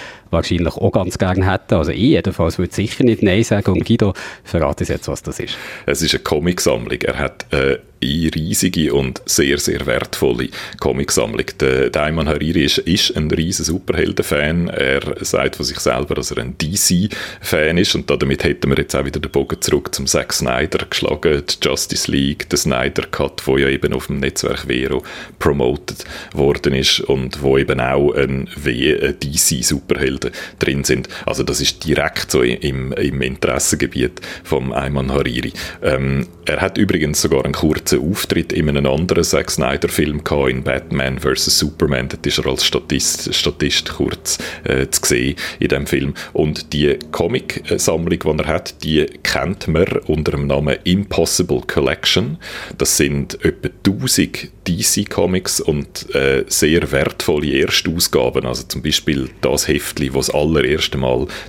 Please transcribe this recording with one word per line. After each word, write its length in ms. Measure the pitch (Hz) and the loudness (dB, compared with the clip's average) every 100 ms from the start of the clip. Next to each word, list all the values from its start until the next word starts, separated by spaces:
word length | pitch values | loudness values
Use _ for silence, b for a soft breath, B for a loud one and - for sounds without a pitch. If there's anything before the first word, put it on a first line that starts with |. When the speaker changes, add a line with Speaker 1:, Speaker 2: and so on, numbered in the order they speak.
| B B - | B B -2
Speaker 1:
wahrscheinlich 420 | 85 - 87 80 - | 0 0 0 0 2
auch 140 | 104 | 2
ganz 260 | 107 90 - | 2 0 0
gerne 340 | 92 92 95 | 2 2 2
hätten. 240 | 95 - | 0 2
Also 180 | 95 78 | 2 2
ich 60 | 90 | 2
jedenfalls 600 | 123 101 95 - 82 - | 4 4 2 0 0 0
würde 160 | 87 | -2
sicher 300 | - 104 - | -2 -2 2
nicht 180 | 127 107 | 4 4
Nein 220 | 101 98 | 4 4
sagen. 260 | 117 101 98 | 4 2 2
Und 160 | 92 80 | 2 2
Guido, 260 | 113 101 B B B | 4 4 B B B
verrate 400 | - 85 71 - | -4 0 2 0
uns 60 | - | -2
jetzt, 200 | - - | -4 -4
was 140 | 71 | -6
das 180 | - - | -6 -8
ist. 160 | - - B B - | -8 -10 B B -2
Speaker 2:
Es 160 | 71 | 0
ist 100 | 76 | 0
eine 100 | - | 0
Comicsammlung. 800 | - 76 85 90 - 58 57 - | 0 0 2 2 2 0 -2 -4
Er 180 | - 62 | -2 -2
hat, 280 | 67 - - | -4 -6 -4
äh, 280 | 71 67 62 - - | 0 2 0 -4 -6
eine 300 | 64 80 80 | -2 0 0
riesige 580 | 80 80 107 92 85 78 | 0 -2 0 0 2 2
und 300 | 69 65 - | 2 0 -4
sehr, 340 | - - 71 73 | -2 2 2 2
sehr 280 | - - 64 | 0 -2 0
wertvolle 640 | 60 - - 69 60 62 B B - | -2 -2 0 0 0 -4 B B -4
Comicsammlung. 680 | 69 64 69 - 57 55 - - | -2 0 0 0 0 -2 -6 0
Der, 280 | 67 65 62 | 2 4 2
der 140 | 76 | 2
Ayman 260 | 76 82 76 | 0 0 0
Hariri 360 | 76 78 87 | 0 2 2
ist, 140 | 69 - | 2 2
ist 380 | - 95 - 78 | 2 2 2 0
ein 140 | 78 | 0
riesen 340 | 82 82 - | 0 0 -2
Superhelden-Fan. 1040 | 76 90 - 82 85 87 - 76 76 87 87 | -2 -2 0 0 0 0 0 0 2 0 0
Er 560 | - 65 69 - 67 | 0 0 0 -2 -6
sagt 320 | - - 67 - | -2 0 0 -2
von 80 | |
sich 140 | - 69 | -6 -2
selber, 360 | - 62 - | 0 0 -2
dass 160 | 67 64 | -4 -4
er 80 | - | -6
ein 200 | 60 - | -6 -6
D-C-Fan 1200 | 78 98 - 90 107 - - - - 85 78 85 | -4 0 2 2 2 -4 -10 -10 0 2 4 4
ist. 160 | - | 2
Und 160 | 76 71 | 0 0
damit 340 | 67 69 67 | 0 2 2
hätten 260 | 76 69 69 | 0 0 2
wir 60 | 67 | 2
jetzt 180 | 71 | 2
auch 120 | 69 69 | -2 -2
wieder 140 | 71 | -4
den 100 | 71 | -2
Bogen 300 | 71 69 - | 0 0 -2
zurück 340 | - 73 - | 0 0 0
zum 120 | - 69 | -4 0
Zack 260 | 78 - | 0 0
Snyder 520 | - 62 64 78 - | -2 0 0 0 -2
geschlagen. 600 | - - - 76 82 71 - | -2 -2 -2 0 2 2 0
Die 180 | - 73 | -2 0
Justice 440 | 69 - - - | 0 -2 -4 0
League, 380 | 69 69 71 - | 0 0 -2 -2
der 80 | - | -2
Snyder 460 | 78 64 69 69 - | 0 0 0 -2 -4
Cut, 360 | - 69 - - | -2 -4 -2 0
wo 100 | 67 | 2
ja 120 | 67 | 2
eben 260 | 67 73 | 2 0
auf 140 | 65 - | -2 -4
dem 120 | 69 | -2
Netzwerk 460 | 67 - - - 67 | -2 -2 -4 -4 -2
Vero 360 | 62 65 65 B B B - | -2 0 -2 B B B -2
promoted 640 | 78 71 62 71 - - - B B | 2 4 2 0 -6 -12 -14 B B
worden 400 | 78 69 71 - | 2 2 2 2
ist 260 | 65 67 - | 2 2 2
und 420 | - 67 64 73 | 2 0 -2 0
wo 140 | 67 67 | 2 4
eben 240 | 67 65 | 2 0
auch 320 | 64 69 71 | 2 2 2
ein 340 | - 67 67 - - | 2 0 -2 -6 -4
W-, 440 | 76 62 69 78 | -4 0 2 2
ein 180 | 69 - | 0 -2
D-C-Superhelden 1120 | 71 78 - 67 60 69 - - 67 67 62 B B - | -4 0 0 0 0 -2 -2 0 0 -2 -6 B B -2
drin 260 | 67 69 | 0 0
sind. 240 | 67 64 - B - | 0 0 -2 B -4
Also 160 | - | -2
das 180 | - - | -2 0
ist 240 | 69 - | -2 -2
direkt 460 | 80 69 76 - - | 0 0 0 -2 0
so 120 | 73 | 2
im, 500 | 62 60 71 65 65 | 2 0 -2 -2 -4
im 300 | 67 71 67 | -2 -2 -2
Interessengebiet 1000 | 65 69 - 65 - 78 67 - 60 - B B | -4 -2 -2 0 0 0 0 0 -2 -4 B B
vom 300 | - 71 65 | -4 -2 0
Ayman 400 | 65 67 69 67 | -2 -2 -2 0
Hariri. 400 | 69 65 60 - B B B | 0 0 -2 -6 B B B
Ähm, 440 | - 65 67 67 - - - | -2 0 0 -2 -4 -6 -4
er 140 | 76 | -2
hat 160 | 185 - | 0 2
übrigens 460 | 95 85 73 - | 2 2 0 0
sogar 220 | 78 67 | 2 2
einen 100 | 69 | 2
kurzen 460 | 67 80 - - 64 | 0 0 0 2 0
Auftritt 520 | 76 104 - 87 - | 2 -2 0 0 0
in 160 | - 76 | 0 2
einem 180 | 71 67 | 2 2
anderen 380 | 71 87 85 | 2 2 2
Zack 260 | 80 73 - | 2 0 0
Snyder-Film 720 | - 64 69 82 - 76 73 | 0 0 0 0 0 0 -2
gehabt, 260 | - 73 65 | 0 2 2
in 120 | 65 | 0
Batman 560 | 65 65 - 69 65 65 | -2 -4 -2 -2 -2 -2
versus 400 | 69 65 - - | -2 0 0 0
Superman. 500 | 76 - 78 64 65 | 0 0 0 0 -2
Dort 180 | - 73 | -4 -2
ist 120 | 69 | -2
er 80 | - | -2
als 180 | 65 | 0
Statist, 720 | - 62 - - - - - | 0 -2 0 0 0 -2 -4
Statist 580 | - - - 71 - - | -2 -2 0 0 0 -2
kurz, 460 | - - - - - B B | -2 -2 -4 -6 -6 B B
äh, 220 | - 65 67 | -2 0 0
zu 120 | - | -2
sehen 320 | - 60 65 - B B | 0 0 0 -2 B B
in 100 | 73 | 0
dem 180 | 69 71 | 0 0
Film. 280 | 69 69 B B | 0 0 B B
Und 400 | - 78 76 - | 0 0 -2 -4
die 260 | 73 73 69 - | 0 2 2 -2
Comic-Sammlung, 1080 | - 82 127 - - - 95 - 82 85 85 | -2 0 -2 -4 -8 -4 0 0 0 0 0
die 240 | 80 76 | 0 0
er 40 | 76 | 0
hat, 360 | 80 - - | -2 -4 -8
die 240 | 78 78 78 - | 0 2 2 -2
kennt 460 | - 65 76 - - | -2 -2 -2 -2 0
man 180 | 80 95 - - | 2 2 0 0
unter 260 | 78 76 | 0 0
dem 140 | 71 71 | 0 0
Namen 300 | 69 76 - | 2 0 0
Impossible 800 | - 92 98 - 82 - 87 65 - | 2 2 2 0 2 2 0 0 0
Collection. 720 | - 67 82 - - 123 165 B B B - | 0 0 0 0 0 0 -4 B B B -2
Das 200 | - - | 0 2
sind 460 | 71 71 65 - | 2 0 -4 -2
etwa 260 | 80 - - - | -2 0 -6 0
tausend 680 | 98 107 127 - 76 - - - - | 0 0 0 2 0 -4 -12 -8 -4
D-C-Comics 960 | 85 - - 101 - 90 92 - - | -2 0 0 0 0 2 0 -2 -2
und, 540 | - 73 69 - - | 0 0 -4 -10 -4
äh, 300 | 67 67 67 - | 0 2 2 0
sehr 420 | - 76 82 73 | 2 4 4 2
wertvolle 720 | 67 - - - 76 76 67 | 0 0 0 0 0 2 2
Erstausgaben. 840 | 87 - 87 82 - 69 62 64 64 | 2 0 0 0 2 2 2 0 -2
Also 180 | 64 | -4
zum 180 | - 67 | -6 -4
Beispiel 480 | 73 73 - 69 64 - | 0 0 0 0 -2 -2
das 280 | 64 71 - | 0 2 2
Heftli, 440 | 71 - - 67 | 0 -2 -4 -2
wo 60 | 65 | 0
das 120 | 62 | 0
allererste 680 | 73 78 78 64 76 - 67 | 2 2 4 2 2 0 0
Mal 280 | 64 64 - B | 0 0 -2 B